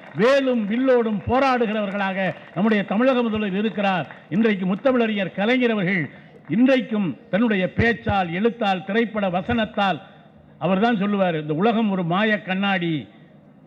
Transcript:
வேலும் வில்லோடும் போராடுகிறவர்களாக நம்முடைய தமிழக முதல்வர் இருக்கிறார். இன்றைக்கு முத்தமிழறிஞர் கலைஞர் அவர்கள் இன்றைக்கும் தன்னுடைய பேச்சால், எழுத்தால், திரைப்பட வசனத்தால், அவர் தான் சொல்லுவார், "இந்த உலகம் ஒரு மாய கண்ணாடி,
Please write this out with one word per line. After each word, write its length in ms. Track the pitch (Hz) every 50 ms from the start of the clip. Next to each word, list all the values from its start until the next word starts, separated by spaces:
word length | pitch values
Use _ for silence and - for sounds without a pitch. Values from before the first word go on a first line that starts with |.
| - - -
வேலும் 520 | 143 202 254 277 277 269 262 254 233 208
வில்லோடும் 560 | 190 220 247 262 262 254 240 226 226 214 196 -
போராடுகிறவர்களாக 1080 | 214 233 262 277 269 254 240 240 202 214 220 208 196 190 202 196 196 190 190 196 175 143 - - - -
நம்முடைய 300 | 160 202 226 214 202 190
தமிழக 380 | - 190 208 247 269 262 247
முதல்வர் 340 | 240 226 208 214 214 202 180
இருக்கிறார். 500 | 196 214 220 165 202 190 196 190 170 143 - - - - -
இன்றைக்கு 360 | 151 208 226 220 208 180 190
முத்தமிழறிஞர் 680 | 180 208 190 - 269 254 240 233 220 214 202 190 160 -
கலைஞர் 360 | - 196 226 254 254 247 233
அவர்கள் 380 | 220 208 180 175 202 180 143 - - - - - - - - -
இன்றைக்கும் 720 | - 214 254 269 269 254 214 - 220 214 196 160 117 - - -
தன்னுடைய 420 | - 196 247 226 214 190 185 175
பேச்சால், 600 | - 185 220 233 226 226 - 214 202 196 185 165
எழுத்தால், 520 | 165 185 214 233 233 - 226 196 190 185 -
திரைப்பட 440 | - 196 233 240 - 214 214 196 190
வசனத்தால், 720 | 170 185 185 - 240 233 220 220 - 208 202 190 170 139 - - - - - - - - - - - -
அவர் 220 | 143 170 190 185
தான் 160 | 220 240 240
சொல்லுவார், 440 | 185 196 208 208 196 190 180 165 156
"இந்த 140 | 151 151 151
உலகம் 360 | 151 196 233 214 220 226 202
ஒரு 140 | 190 185 180
மாய 380 | 160 175 190 214 220 214 208
கண்ணாடி, 640 | - 180 185 190 202 202 196 185 170 170 160 143 - - - - - - - - - - - - -